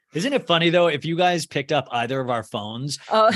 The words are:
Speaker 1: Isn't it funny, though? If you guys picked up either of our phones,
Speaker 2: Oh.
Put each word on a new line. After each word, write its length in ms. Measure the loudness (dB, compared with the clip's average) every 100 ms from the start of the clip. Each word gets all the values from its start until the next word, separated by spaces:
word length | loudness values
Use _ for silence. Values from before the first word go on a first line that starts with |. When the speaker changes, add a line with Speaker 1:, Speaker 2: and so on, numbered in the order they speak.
| _
Speaker 1:
Isn't 200 | -6 -2
it 140 | -2 2
funny, 240 | 2 4
though? 160 | 4 2
If 180 | 0 -2
you 100 | 0
guys 300 | 2 0 -2
picked 260 | -6 -2
up 160 | -2 0
either 280 | -4 -2 -4
of 120 | -2
our 100 | -4
phones, 560 | -4 -8 -8 -8 -8 -10 -2
Speaker 2:
Oh. 180 | 2 4